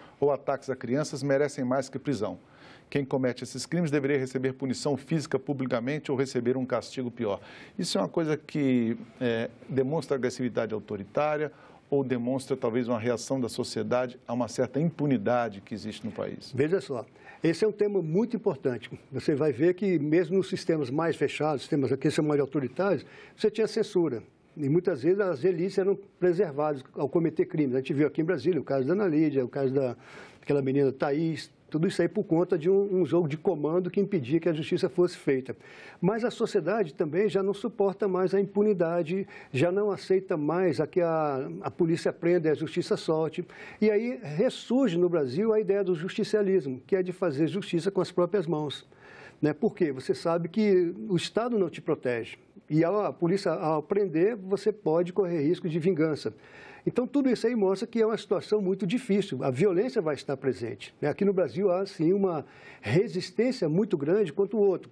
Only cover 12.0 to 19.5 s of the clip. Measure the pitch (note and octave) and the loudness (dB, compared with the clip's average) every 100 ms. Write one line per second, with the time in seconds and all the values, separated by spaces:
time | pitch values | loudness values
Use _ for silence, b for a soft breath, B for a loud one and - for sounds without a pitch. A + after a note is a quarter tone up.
12 | C3 B2 A#2+ C3 - C3+ A#2+ A#2 A#2 A#2+ | 0 -2 -2 -4 -4 -4 -2 -2 -2 -2
13 | A#2 A#2 - C3+ A#2 - A#2 A#2 G#2+ B2 | -2 -2 -2 -4 -4 -4 -6 -4 -2 0
14 | B2+ - - A#2+ A#2 - A#2+ C#3 E3 - | -2 -6 -6 -4 -4 -2 -2 0 -2 0
15 | D3 B2 G2+ A#2+ A#2 G2 - G#2 G#2+ G#2 | 0 0 2 0 0 -6 -10 -10 -8 -10
16 | A2 G2 G2 - - B2+ D3+ F#3 - B2+ | -10 -8 -8 -8 -8 -2 0 0 -4 -8
17 | - B B B D#3+ E3+ A3 G#3 G#3 G3+ | -10 B B B 0 2 2 2 0 0
18 | D#3+ E3+ A#3 A#3 G3+ D3+ C#3 A#2 - C3+ | 0 0 0 0 -2 -2 -2 -4 -8 -16
19 | - C3 - C#3+ D3+ | -10 -6 -2 0 0